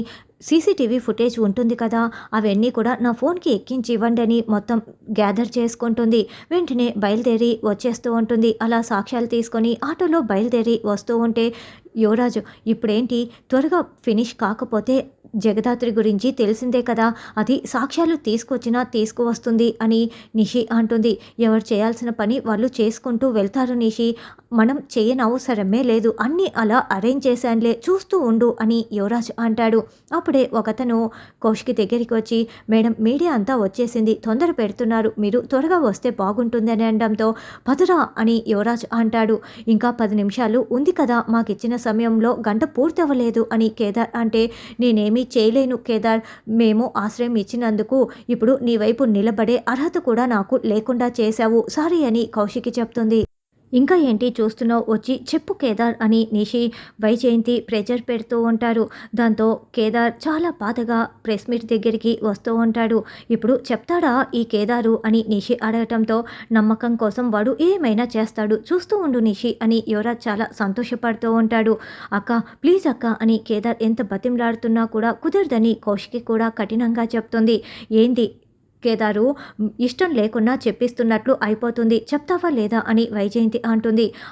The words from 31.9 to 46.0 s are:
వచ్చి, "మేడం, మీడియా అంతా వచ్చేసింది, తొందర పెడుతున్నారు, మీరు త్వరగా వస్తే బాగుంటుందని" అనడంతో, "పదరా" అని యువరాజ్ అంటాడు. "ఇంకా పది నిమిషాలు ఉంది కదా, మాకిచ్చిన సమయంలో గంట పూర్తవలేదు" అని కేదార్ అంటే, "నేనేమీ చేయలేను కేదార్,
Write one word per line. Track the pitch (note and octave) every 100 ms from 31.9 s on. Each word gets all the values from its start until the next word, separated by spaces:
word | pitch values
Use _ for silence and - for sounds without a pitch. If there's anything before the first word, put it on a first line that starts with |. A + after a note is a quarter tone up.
| A#3 A#3
వచ్చి, | A3+ A3 A3+ A3+ - -
"మేడం, | A3+ A3+ A3
మీడియా | A3 C#4 E4+
అంతా | A#3+ G3 C4
వచ్చేసింది, | G3 A3 A#3+ A#3 A3 G#3+
తొందర | A3+ A#3 E4+
పెడుతున్నారు, | - G#3+ G#3+ A3+ A3+ A3 G#3+
మీరు | G#3 A#3+
త్వరగా | - C4+ D#4+ F4+
వస్తే | C4 F#3+ B3+
బాగుంటుందని" | A#3+ G3 G#3 A#3 A#3 A3+ A3 A3+
అనడంతో, | A3 A3+ G#3+ A3 A3 - - -
"పదరా" | C#4 F4+ F4 - -
అని | A3+ A3+ -
యువరాజ్ | G#3 A3 A#3 A#3
అంటాడు. | A#3 A3+ A3+ A3 G#3+ - - A3+
"ఇంకా | A3 A#3+
పది | A#3+ A3 G#3+
నిమిషాలు | G3+ A3+ A3 A#3+ A3+
ఉంది | A#3+ D4
కదా, | F4+ B3+ A#3+ -
మాకిచ్చిన | A3+ A3+ G3 A3+ A#3+
సమయంలో | A#3+ G#3+ A#3 A3+ A#3 A#3+
గంట | A3 G#3+ D4
పూర్తవలేదు" | - D#4 E4 D#4 C4 A#3 A3+ A3
అని | A3+ A3
కేదార్ | G#3+ G#3 G3+ A3+ A#3+
అంటే, | A3+ A3+ A3+ - - -
"నేనేమీ | A#3+ A3 G#3 A#3 B3+
చేయలేను | B3 A3 B3+ C4 A#3+
కేదార్, | B3 A3